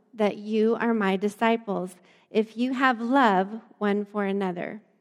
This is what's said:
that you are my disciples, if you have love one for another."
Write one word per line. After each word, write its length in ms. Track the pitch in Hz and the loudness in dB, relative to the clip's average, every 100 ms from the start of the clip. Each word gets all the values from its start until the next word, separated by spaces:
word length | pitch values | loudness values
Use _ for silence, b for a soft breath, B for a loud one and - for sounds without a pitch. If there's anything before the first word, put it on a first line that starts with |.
| _ 220 | _ -2
that 220 | 208 220 | -2 -2
you 380 | 208 220 220 233 | -4 0 2 2
are 180 | 233 226 | 0 0
my 200 | 196 190 | 0 0
disciples, 800 | 202 - 226 226 226 185 185 - b b b | -2 0 0 0 -2 -6 -6 -12 b b b
if 260 | 214 220 220 | -2 -2 -2
you 160 | 254 | -2
have 260 | 254 262 226 | 2 0 0
love 600 | 233 277 233 185 190 220 - - | 0 4 4 4 0 -6 -14 -4
one 260 | 208 202 | -2 0
for 220 | 208 208 196 | -2 -4 -4
another." 560 | 196 190 175 73 214 _ _ | -2 -4 -6 -8 -12 _ _